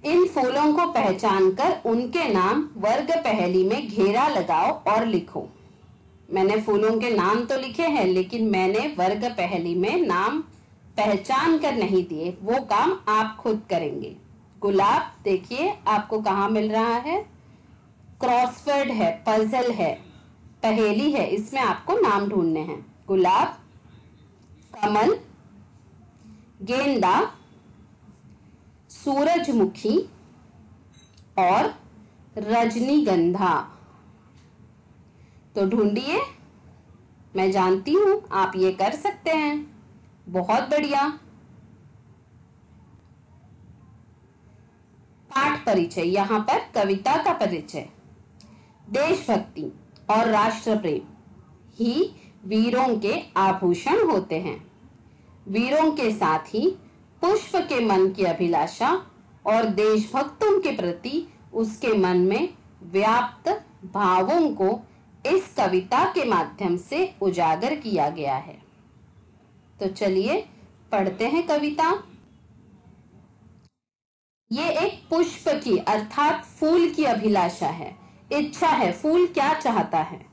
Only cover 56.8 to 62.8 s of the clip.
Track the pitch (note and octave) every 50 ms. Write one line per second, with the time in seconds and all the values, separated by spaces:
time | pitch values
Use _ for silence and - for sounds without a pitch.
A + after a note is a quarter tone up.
56.8 | - - - - - _ _ - - F4 G4+ G#4+ - - - F#4 - - D#4 B3
57.8 | A#3+ A3 G3 F#3 F#3+ F#3+ F#3+ G#3 F#3+ F3 E3 - F3+ E3+ E3+ D3 D3+ E3 - -
58.8 | A3+ C4+ F4 F#4+ - - - - - - - - _ G#3 G#3+ A3+ A#3 A3+ G3 F#3
59.8 | G#3+ G#3+ A3 G#3+ G#3+ - - C4 D4 D4 - - G#4+ G#4+ G4 F#4+ F#4+ D#4+ A3+ A3
60.8 | F#3+ F3 E3+ - - B3 C#4 E4 E4+ - - - - - - A3 A3+ G#3+ A3 -
61.8 | - B3 G#3+ G#3 F#3 F3+ F3+ F3+ F3+ F#3+ - B3 D#4+ F#4 - - - - - -